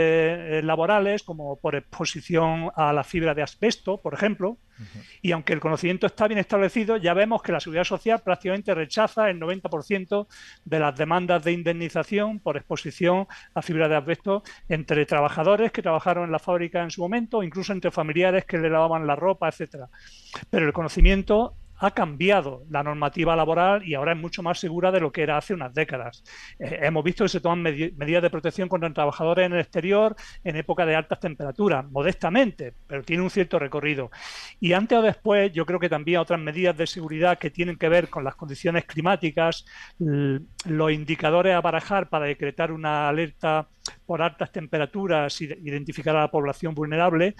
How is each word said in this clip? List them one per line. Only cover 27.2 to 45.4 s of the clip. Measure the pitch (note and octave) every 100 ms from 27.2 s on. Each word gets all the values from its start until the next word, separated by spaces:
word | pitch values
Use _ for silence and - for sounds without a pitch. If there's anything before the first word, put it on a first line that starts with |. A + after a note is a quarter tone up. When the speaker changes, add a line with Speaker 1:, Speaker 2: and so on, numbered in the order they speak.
Speaker 1:
que | G3
se | F3+
toman | E3+ F3
medi-, | E3 C#3+ D#3+ E3
medidas | D3+ E3+
de | E3+
protección | E3+ D#3+ F3 F3+
contra | F#3 E3
trabajadores | D3+ D3 - D#3+ F3 F3+
en |
el | F3
exterior | D#3 F3 E3+ G3+ G#3+ G#3+ - -
en | F3 D#3
época | D#3 F#3 E3
de |
altas | D#3 D#3 -
temperaturas, | F3 D3 C#3+ C3+ G#3 C#3+ C#3
modestamente, | C#3 D#3 - E3+ G#3+ B3+ - B2+ - -
pero | C#3
tiene | B2+ E3+
un | F#3
cierto | G3+ F3 E3+
recorrido. | C#3+ D3 D3 C#3 B2 - - - - -
Y | F3
antes | F3+ A3 A#3
o |
después, | A3 - A3 G3+ G3
yo | D#3+ E3
creo | F3+
que | E3+
también | D3+ D3+ F3
otras | D#3+ E3+
medidas | D3+ D3+ F3+ D#3+
de | E3
seguridad | F#3+ D#3 D#3 F3+ F3
que | D#3
tienen | - F3 D#3
que | E3
ver | E3+ E3
con | D#3
las | C3+ -
condiciones | D3+ C3+ F3 E3+ -
climáticas, | D3+ E3+ G3+ D#3+ D#3 E3 D#3+ - - - -
l-, | E3 C#3+ C#3+ C3+ D#3+ - -
los | D#3 D#3
indicadores | D3+ D3 D#3+ D#3 E3+ F#3+ F3
a |
barajar | E3+ D#3+ - G3 F3+
para | D#3+ C#3+
decretar | C#3+ C#3+ C#3 E3
una | D#3+ D#3 D3+ D3
alerta | D3+ E3 - D#3+ D#3 D3+ _ - - -
por | E3
altas | E3 - E3
temperaturas | - D#3 D#3+ C#3+ G3+ F#3+ D#3+ C#3+ -